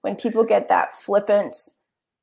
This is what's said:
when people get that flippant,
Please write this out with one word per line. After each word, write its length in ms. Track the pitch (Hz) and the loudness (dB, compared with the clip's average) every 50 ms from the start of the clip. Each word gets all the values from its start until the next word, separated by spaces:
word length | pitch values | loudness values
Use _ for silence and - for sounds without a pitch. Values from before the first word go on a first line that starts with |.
when 140 | - 196 202 | -6 -6 -6
people 280 | - - 233 220 220 220 | -4 -4 -2 2 2 2
get 240 | 220 214 202 - - | 4 2 2 2 2
that 240 | 190 180 - - - | 0 0 0 -2 -6
flippant, 640 | - - - 202 208 202 208 208 208 185 - - - - - _ _ _ _ _ _ _ _ _ _ | -12 -6 0 0 0 2 2 2 2 2 -2 -8 -14 -20 -20 _ _ _ _ _ _ _ _ _ _